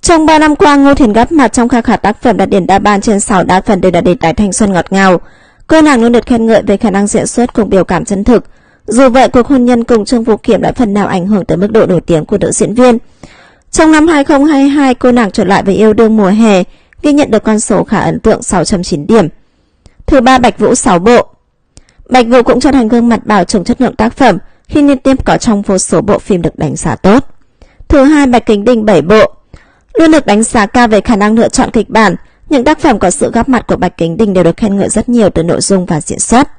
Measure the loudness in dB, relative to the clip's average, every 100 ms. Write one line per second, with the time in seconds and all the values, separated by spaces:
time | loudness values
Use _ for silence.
0 | 0 2 2 2 2 2 2 4 2 2
1 | 2 2 0 0 0 0 -2 -2 0 -2
2 | -2 -2 -2 0 0 -2 0 0 0 0
3 | 0 -2 0 -2 0 -2 0 0 0 0
4 | -2 -2 -2 -2 -4 -2 -2 -2 -2 0
5 | 0 0 -4 _ _ _ 0 2 4 2
6 | 2 0 0 -2 2 0 0 -2 0 -2
7 | -2 -2 -4 -2 -2 -2 0 0 0 -4
8 | -4 -4 0 0 0 _ _ _ -4 2
9 | 2 4 2 2 0 0 2 0 0 0
10 | 0 -4 -2 -2 0 -2 -2 -2 -2 -2
11 | -2 -4 -2 -2 -2 -2 0 0 0 -2
12 | 0 -4 -2 -4 -4 -4 -4 2 2 2
13 | -4 _ -20 -20 -20 _ _ 0 2 4
14 | 2 0 0 2 2 2 0 2 0 0
15 | 0 0 0 -2 -2 0 0 2 2 2
16 | 2 2 0 2 2 2 -2 -10 _ _
17 | 0 0 0 -2 0 -2 -2 -2 -2 -4
18 | -4 -2 -2 -2 -2 -4 -2 -4 -4 -6
19 | 0 0 0 -6 _ _ _ _ _ _
20 | -2 0 2 2 0 0 -2 0 0 0
21 | 2 2 0 _ _ _ _ -20 _ _
22 | -4 -2 2 0 2 0 2 0 0 0
23 | 0 -2 -2 -2 0 -4 -2 -2 -2 -2
24 | -6 0 0 0 -8 _ _ 0 2 0
25 | 0 -2 0 -2 0 -2 -2 -4 -2 -2
26 | -2 -4 -2 -4 -4 -6 -8 -6 -6 -2
27 | 2 2 0 -18 _ _ -20 _ -2 2
28 | 4 2 2 0 0 0 0 0 2 0
29 | 2 0 0 -8 _ -20 _ _ _ 0
30 | 2 2 2 -2 0 -2 -2 0 2 0
31 | 0 0 0 0 0 -2 -2 -2 -2 0
32 | 0 -2 -12 _ -4 -2 0 0 0 0
33 | -2 -2 -4 -2 -2 -2 -2 -4 -4 -4
34 | -6 -2 -2 2 0 0 -2 -2 -2 -2
35 | -2 0 2 0 -4 -4 -2 -2 -2 -6
36 | -6 -8 0 0 0